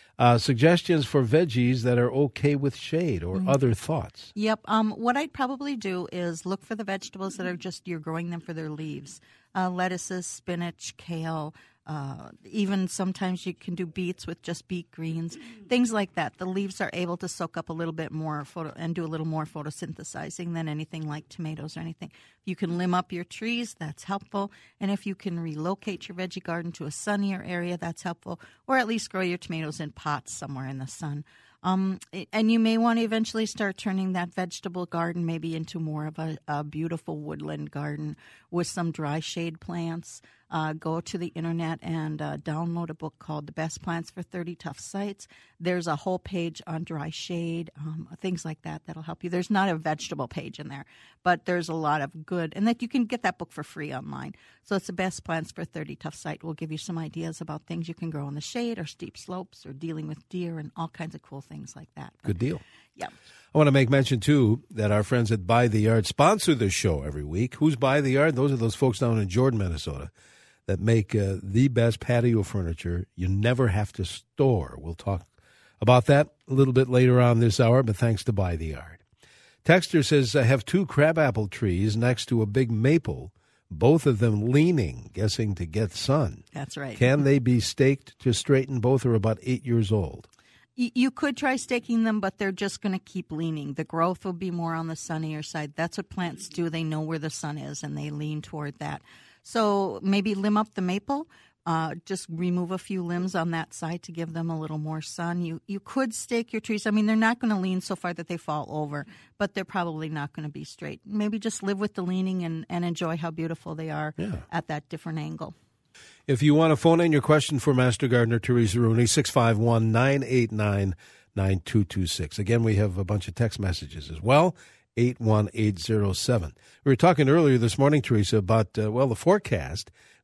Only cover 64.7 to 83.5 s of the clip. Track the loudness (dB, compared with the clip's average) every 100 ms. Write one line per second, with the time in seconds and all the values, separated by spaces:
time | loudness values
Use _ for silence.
64.7 | -2 2 2 2 2 2 0 4 4 4
65.7 | 4 4 4 2 4 6 6 4 4 2
66.7 | 2 2 0 -2 -6 -4 -2 -2 2 2
67.7 | 4 2 4 4 4 4 4 2 2 0
68.7 | 2 2 2 2 2 2 4 4 2 0
69.7 | -4 -6 -8 -10 -16 _ _ _ _ -4
70.7 | 0 4 4 4 0 0 -2 0 2 4
71.7 | 4 2 2 0 2 4 2 0 -2 -4
72.7 | -4 -4 -4 -6 -4 0 2 2 4 4
73.7 | 2 0 -4 -6 -8 -8 2 4 4 0
74.7 | -8 -10 -8 -4 -4 -6 _ _ _ _
75.7 | 0 6 6 8 6 4 _ 0 4 6
76.7 | 6 4 6 6 8 6 6 4 4 6
77.7 | 6 4 2 0 0 0 0 0 -2 -4
78.7 | -8 -12 -20 _ _ _ _ _ _ 4
79.7 | 4 6 2 4 4 4 4 4 4 4
80.7 | 2 2 4 4 4 2 2 -2 0 0
81.7 | 2 2 2 2 0 0 0 2 2 2
82.7 | 2 4 4 2 -6 -10 -18 _